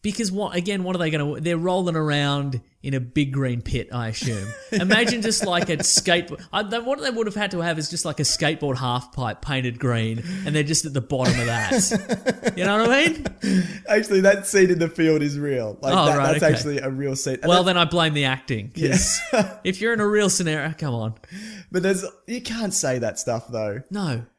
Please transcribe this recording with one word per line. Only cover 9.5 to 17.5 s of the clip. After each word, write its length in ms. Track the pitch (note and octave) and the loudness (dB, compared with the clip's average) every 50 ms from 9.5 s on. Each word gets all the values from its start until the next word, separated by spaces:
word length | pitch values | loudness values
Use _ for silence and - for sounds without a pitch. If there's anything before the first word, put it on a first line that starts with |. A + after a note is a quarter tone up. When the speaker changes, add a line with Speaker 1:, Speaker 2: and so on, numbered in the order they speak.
| C#3+ C3 B2+ B2 A#2+ A#2+ | -2 -2 -2 -4 -4 -2
Speaker 1:
green, 440 | C#3 B2+ A#2+ A#2 A2 A2+ A2+ A2 - E3+ F#3 F#3+ - | -2 0 0 0 0 -2 -2 -6 -6 -6 -6 -6 -4
and 100 | - D3+ | -2 0
they're 80 | D3+ D3+ | 0 0
just 220 | C#3+ D#3+ - - | 2 0 -2 -2
at 80 | D#3 C#3 | -2 -4
the 80 | C#3 | -4
bottom 360 | A#2 - D3 C3 B2+ B2+ - B2 | -4 -2 -2 0 2 2 2 2
of 60 | A#2+ | 0
that. 1040 | A#2+ A#2 A#2 A2 F#2+ C4+ A#3+ - - A#3 G#3 - - A#3 F#3+ - C4 - - - A#3 F#3+ | 0 0 -2 0 0 2 2 2 2 0 -2 -2 -2 -6 -2 -2 -4 -4 0 -2 -4 -2
Speaker 2:
<laughs> 40 | F#3 | 0
Speaker 1:
You 60 | F3+ | 0
know 120 | G3 G3+ G#3+ | 0 2 2
what 100 | A3+ A#3 | 4 4
I 160 | B3+ C4+ D#4 | 4 4 4
mean? 560 | E4+ D#4+ D#4 C#4 A#3+ - - - G3+ F#3+ F#3 F3 E3+ - - - | 2 0 -2 -6 -8 -8 -4 -2 0 2 2 0 0 -6 -12 -2
Speaker 2:
Actually, 340 | - G#3+ A3 A3 - G3+ F#3+ | 2 2 2 2 4 2 6
that 240 | F#3+ G3 G3+ G3 G3 | 6 6 4 4 0
scene 220 | - - G3 F#3+ F3+ | 2 6 6 6 6
in 100 | F3+ E3 | 6 2
the 100 | E3+ D#3+ | 2 -2
field 320 | E3 - E3 D#3+ D#3 D3+ | 2 2 4 4 6 4
is 160 | D3 D3 C#3+ C#3+ | 2 0 -2 -4
real. 380 | D3 C#3+ C#3 B2+ A2+ G#2+ G#2 - | -2 -2 -2 -2 -2 -4 -6 -4
Like, 120 | - C3+ E3+ | 0 2 4
Speaker 1:
Oh, 120 | F#3+ D#3+ | 4 4
Speaker 2:
that, 100 | D3 D3+ | 4 4
Speaker 1:
right, 140 | C#3+ C3+ C3+ C#3+ | 4 4 4 2
Speaker 2:
that's 100 | D3+ E3 | 4 4
Speaker 1:
okay. 100 | D#3 D3 | 4 4
Speaker 2:
actually 240 | - - D3 C#3+ C#3 | 4 2 -2 -2 -2
a 100 | C3+ C3+ | -2 -4
real 260 | C3+ C3 C#3+ C#3 C3+ | -4 -2 -4 -4 -4
scene. 200 | C3 - C3+ C3 | -2 -2 -4 -4
And 120 | B2+ - | 0 2
Speaker 1:
Well, 160 | D#3+ | 4